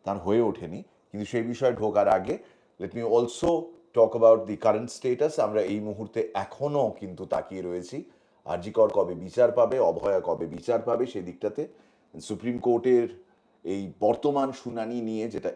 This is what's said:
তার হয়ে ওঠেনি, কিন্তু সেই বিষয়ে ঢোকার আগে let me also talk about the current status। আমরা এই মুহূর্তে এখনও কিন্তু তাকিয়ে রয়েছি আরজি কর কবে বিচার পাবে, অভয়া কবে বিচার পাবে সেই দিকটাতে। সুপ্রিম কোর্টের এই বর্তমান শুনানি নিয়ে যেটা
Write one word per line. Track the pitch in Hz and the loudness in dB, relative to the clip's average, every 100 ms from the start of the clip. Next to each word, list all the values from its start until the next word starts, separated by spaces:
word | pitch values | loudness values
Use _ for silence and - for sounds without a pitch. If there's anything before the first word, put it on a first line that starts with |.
তার | 95 101 | -6 -4
হয়ে | 98 110 | 2 2
ওঠেনি, | 113 87 85 95 - _ _ | 2 -2 -10 -12 -16 _ _
কিন্তু | 107 104 | -10 -4
সেই | 120 | -4
বিষয়ে | 113 123 131 | -4 0 0
ঢোকার | 113 107 104 98 | 2 0 2 4
আগে | 95 98 190 - _ _ _ | 2 0 -6 -8 _ _ _
let | 95 | -10
me | 117 | -6
also | 117 117 120 - 165 165 - - _ 117 | 2 2 2 -2 0 0 -2 -16 _ 4
talk | 113 120 | 4 8
about | 113 113 107 | 8 8 4
the | 104 113 | 0 2
current | 107 120 - | 2 -2 -6
status। | 131 123 156 156 | -4 0 0 0
আমরা | 107 107 | 0 0
এই | 95 107 | 0 -2
মুহূর্তে | 107 104 107 - - | -6 -8 -6 -4 -4
এখনও | 95 - - 143 147 117 - | -4 -8 -6 -2 0 -2 -4
কিন্তু | 95 87 92 | -12 -10 -4
তাকিয়ে | 82 - 95 | -4 -4 -8
রয়েছি | 90 87 87 135 - _ _ _ - | -6 -6 -8 -12 -14 _ _ _ -8
আরজি | 87 95 | -6 -2
কর | 113 107 | 4 4
কবে | 104 90 90 | 4 0 -4
বিচার | 92 117 120 | -4 2 4
পাবে, | 113 113 131 | 6 2 4
অভয়া | 90 - 104 95 | 2 2 0 0
কবে | 87 82 82 | 0 -4 -4
বিচার | 85 - 113 | -6 -2 -2
পাবে | 113 117 127 | 0 -2 -2
সেই | 104 | -4
দিকটাতে। | 90 87 104 120 151 - _ _ _ - | -10 -6 -6 -4 -8 -12 _ _ _ -18
সুপ্রিম | - 107 113 120 | -10 -6 -4 -2
কোর্টের | 123 117 123 123 117 - _ _ _ _ | 2 2 6 4 4 -6 _ _ _ _
এই | 82 98 95 - | -8 -6 -8 -2
বর্তমান | 104 117 147 143 135 | 0 2 0 0 -2
শুনানি | 127 123 117 110 120 | -6 -10 -8 -6 -6
নিয়ে | 113 110 113 | -4 -4 -6
যেটা | - 110 | -6 -8